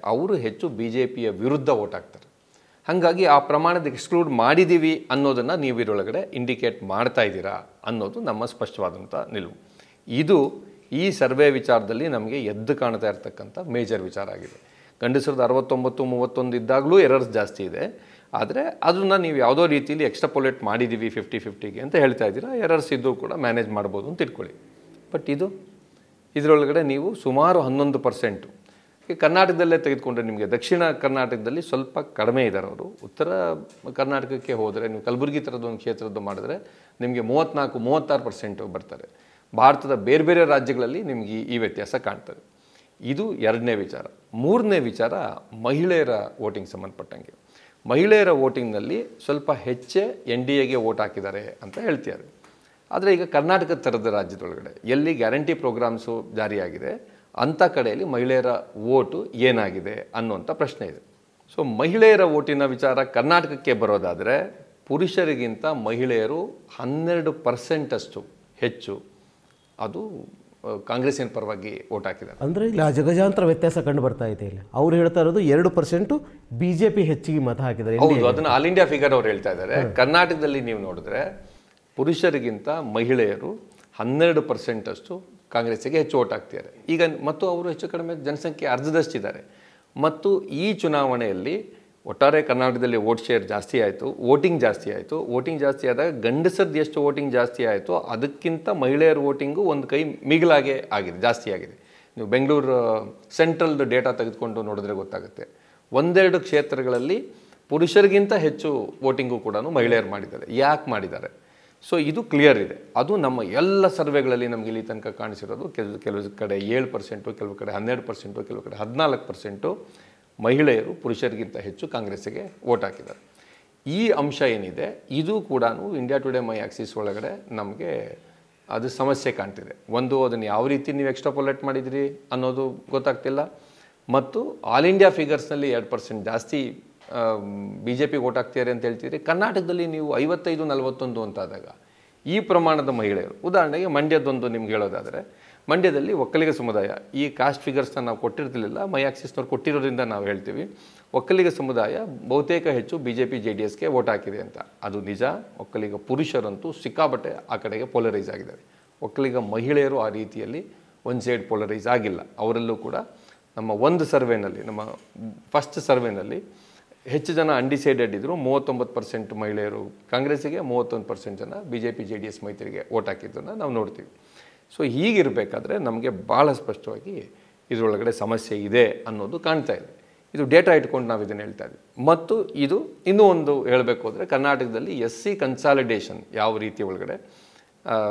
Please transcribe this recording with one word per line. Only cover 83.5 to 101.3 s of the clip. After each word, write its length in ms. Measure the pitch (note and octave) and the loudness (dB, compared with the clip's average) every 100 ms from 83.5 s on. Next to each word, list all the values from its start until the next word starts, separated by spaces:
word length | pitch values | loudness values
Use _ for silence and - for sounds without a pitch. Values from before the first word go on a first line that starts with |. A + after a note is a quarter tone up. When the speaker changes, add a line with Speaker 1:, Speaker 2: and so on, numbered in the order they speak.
| A3 - - _ - | -10 -14 -20 _ -6
Speaker 1:
ಹನ್ನೆರಡು 460 | A2+ C#3 E3+ D3+ | -2 4 4 4
ಪರ್ಸೆಂಟ್ 480 | A2+ A#2 - A2+ F#2+ | 0 -2 -4 -6 -6
ಅಷ್ಟು 520 | F#2+ - F3+ - - _ | -10 -10 -14 -14 -20 _
ಕಾಂಗ್ರೆಸ್ಸಿಗೆ 480 | A#2 A#2 A2 C#3 D#3 | -2 0 -2 0 0
ಹೆಚ್ಚು 200 | D3+ C3+ | 2 2
ವೋಟ್ 160 | A#2 | 0
ಹಾಕ್ತಿದ್ದಾರೆ. 600 | A2 - - - - - | -2 -8 -14 -14 -12 -4
ಈಗ 80 | E3 E3 C#3+ C#3 | 0 0 0 -6
ಮತ್ತು 240 | D#3 F#3+ | -2 -2
ಅವರು 200 | F3 F3 | -2 -4
ಹೆಚ್ಚು 200 | D#3 E3 | -6 -6
ಕಡಿಮೆ 260 | E3+ E3+ E3 | -6 -6 -8
ಜನಸಂಖ್ಯೆ 540 | C#3+ D3 E3+ D3 C#3+ | -6 -6 -6 -4 -2
ಅರ್ಧದಷ್ಟಿದ್ದಾರೆ. 800 | B2 D3 D#3+ D3+ A#2+ G2 - - _ - _ _ C#3 | -2 0 0 0 -2 -6 -10 -14 _ -20 _ _ -2
ಮತ್ತು 440 | D3+ D#3 G3+ F#3+ | -2 0 0 0
ಈ 300 | F#3+ C#3 G3 | 0 -4 -2
ಚುನಾವಣೆಯಲ್ಲಿ 1080 | G#3 E3+ D3 C#3 B2 A2+ F#2 G#2+ G3 - - _ _ - | 0 0 2 2 0 -2 -2 -4 -6 -8 -18 _ _ -10
ಒಟ್ಟಾರೆ 360 | G#2 C#3 D3+ | 2 4 6
ಕರ್ನಾಟಕದಲ್ಲಿ 560 | C#3+ B2 B2+ B2 B2 A#2 | 4 2 2 2 0 2
ವೋಟ್ 240 | G#2+ A2+ | 2 0
ಶೇರ್ 260 | - A#2 F#2+ | 0 0 0
ಜಾಸ್ತಿ 340 | G#2 - C3 | -6 -2 2
ಆಯ್ತು, 340 | G#2 G2 C3+ - | 2 0 -6 -2
ವೋಟಿಂಗ್ 420 | A#2+ C#3+ F3 E3 | 2 4 4 2
ಜಾಸ್ತಿ 300 | A#2 G2 G2+ | 2 0 -4
ಆಯ್ತು. 340 | G2+ - D#3 - | -8 -6 -6 -4
ವೋಟಿಂಗ್ 340 | B2 B2+ D#3 | -4 -2 -2
ಜಾಸ್ತಿ 280 | C#3 C#3 C3 | 0 0 0
ಆದಾಗ 320 | A#2+ E3 C3+ | 0 0 0
ಗಂಡಸರದ್ದು 580 | A2+ C3+ F3 F3 F3+ D3+ | 0 2 2 2 0 0
ಎಷ್ಟು 220 | D3+ D3+ | -2 0
ವೋಟಿಂಗ್ 300 | C#3+ C#3+ C#3+ | 0 0 0
ಜಾಸ್ತಿ 340 | B2 A#2+ - A#2 | 2 0 0 0
ಆಯ್ತೋ 300 | G2+ - F2 | 0 0 -2
ಅದಕ್ಕಿಂತ 720 | - A2+ C#3 - E3+ D#3+ - | -2 -4 -4 -4 -4 -4 -2
ಮಹಿಳೆಯರ 480 | F#3 C3 C#3+ D#3+ D3 | 0 2 4 6 6
ವೋಟಿಂಗು 440 | C#3 C#3 C#3 D#3 | 2 0 -2 0
ಒಂದು 260 | G3 C#3+ C3 | 0 0 0
ಕೈ 160 | C#3+ | -2
ಮಿಗಿಲಾಗೆ 800 | D#3 - C3+ D#3+ E3+ D3 C3+ C3+ - | -2 -4 2 4 6 6 4 0 -2
ಆಗಿದೆ, 280 | G#2 F2+ F2 | -2 -2 0
ಜಾಸ್ತಿ 320 | A#2 | 0